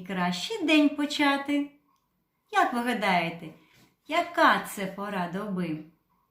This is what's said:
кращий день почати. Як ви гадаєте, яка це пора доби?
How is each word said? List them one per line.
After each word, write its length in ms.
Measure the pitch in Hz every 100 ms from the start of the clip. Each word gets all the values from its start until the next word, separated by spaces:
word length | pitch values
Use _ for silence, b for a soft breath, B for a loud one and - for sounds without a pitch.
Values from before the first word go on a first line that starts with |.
| 180
кращий 600 | 185 180 180 - 440 330
день 240 | 311 294
почати. 800 | 294 285 - 285 277 277 285 285 - _ _ _ _ _ _ _
Як 220 | 403 -
ви 60 | 240
гадаєте, 760 | 247 208 202 175 165 165 160 - b b b _ -
яка 520 | 330 339 339 277 196
це 260 | - 208 190
пора 440 | 196 202 196 170
доби? 500 | 190 214 180 170 156 - _ _ _ _